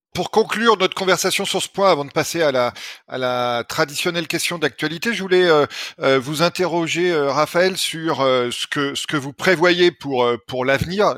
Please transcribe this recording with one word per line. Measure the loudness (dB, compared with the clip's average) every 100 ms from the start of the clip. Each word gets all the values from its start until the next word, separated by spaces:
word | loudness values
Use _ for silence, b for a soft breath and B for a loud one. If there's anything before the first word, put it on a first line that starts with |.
| _
Pour | -8 -2
conclure | 0 0 2 2 4
notre | 2 0
conversation | 0 0 0 -2
sur | -2 -4
ce | -4
point, | 2 2
avant | 2
de | 0
passer | -4 -4 0
à | 0
la, | 2 0 B B B -12
à | -6
la | -2 -2 -2 -2
traditionnelle | -4 -2 -2 -2 -4 -4 -4
question | -4 -4 -2
d'actualité, | -4 -2 -6 -4 -4
je | -4
voulais, | 0 4 6
euh, | 4 2 B B -2
euh, | 2 2
vous | 2 0
interroger, | 0 0 -2 0 -2 0 0
euh, | 2 0
Raphaël, | 0 0 2 2 0
sur, | -4 -4 -4 0
euh, | 2 2 0
ce | -4 -6
que, | -4 -4 -4
ce | -4
que | -4
vous | -6
prévoyez | -2 0 4 4 4 2
pour, | 2 -4 0
euh, | 0 0 -4
pour | -4
l'avenir. | 0 0 0 0 0